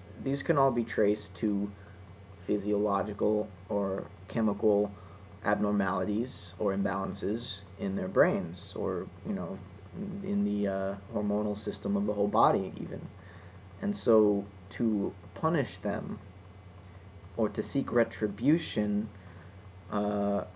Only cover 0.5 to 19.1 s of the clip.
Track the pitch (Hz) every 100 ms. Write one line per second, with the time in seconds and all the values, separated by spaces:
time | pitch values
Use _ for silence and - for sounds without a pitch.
0.5 | 151 135 120 113 - 104 107 - - 107
1.5 | 101 101 - - - - - - - -
2.5 | 104 104 101 104 98 101 101 107 107 104
3.5 | - - 104 98 98 - - - 117 110
4.5 | 101 110 101 101 - - - - - 104
5.5 | 101 104 101 95 95 95 107 127 - -
6.5 | - 104 98 98 98 95 95 95 117 -
7.5 | - - - 101 95 92 123 175 107 85
8.5 | 90 - 95 95 90 92 - 110 95 85
9.5 | 98 - - - 113 101 - 101 101 104
10.5 | 104 98 98 98 98 - 110 101 104 107
11.5 | 101 104 - 101 101 104 104 101 107 143
12.5 | 113 92 - 82 - - - - - -
13.5 | - - - 101 - 123 110 104 101 -
14.5 | - - - 113 104 98 - - - 160
15.5 | 165 120 - 101 92 - - - - -
16.5 | - - - - - - - - - 107
17.5 | 113 - 139 - 120 113 - 104 101 131
18.5 | 165 - 110 104 104 113